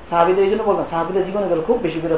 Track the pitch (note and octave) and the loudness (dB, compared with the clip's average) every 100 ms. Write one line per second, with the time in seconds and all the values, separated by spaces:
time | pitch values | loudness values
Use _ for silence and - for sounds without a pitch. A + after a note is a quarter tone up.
0 | - E3+ F3 F#3+ G3 G#3+ A3 E3+ C#3+ E3 | -4 2 4 4 2 2 0 0 -2 -2
1 | E3 F#3+ F#3 G3+ F#3 D#3+ D#3+ A#3+ E3 D#3+ | -2 -2 -2 -2 0 -2 0 0 -2 -4
2 | E3 | -2